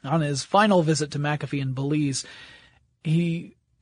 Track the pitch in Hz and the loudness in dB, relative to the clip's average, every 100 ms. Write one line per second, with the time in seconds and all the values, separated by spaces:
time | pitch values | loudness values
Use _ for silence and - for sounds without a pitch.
0 | 135 160 147 139 - 196 214 185 156 151 | -2 0 0 -2 2 4 6 4 4 0
1 | 147 147 147 147 139 143 135 127 139 151 | -2 -2 -2 -2 -4 -4 -4 -4 -2 0
2 | 147 127 - - - - - _ _ _ | 0 -2 -8 -16 -20 -20 -20 _ _ _
3 | 165 160 170 165 - - _ _ | 0 0 0 -2 -8 -18 _ _